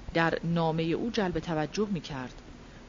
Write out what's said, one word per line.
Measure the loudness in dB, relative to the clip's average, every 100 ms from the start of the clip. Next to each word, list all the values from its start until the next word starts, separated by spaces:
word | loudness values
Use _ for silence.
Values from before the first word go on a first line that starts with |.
| -2
در | 4 4 4
نامه | 2 2 4 2
او | 2 2 0
جلب | 0 2 0
توجه | 0 0 0 0 0
می‌کرد. | -2 -4 -8 -8 -10 -16 -16 -16 -16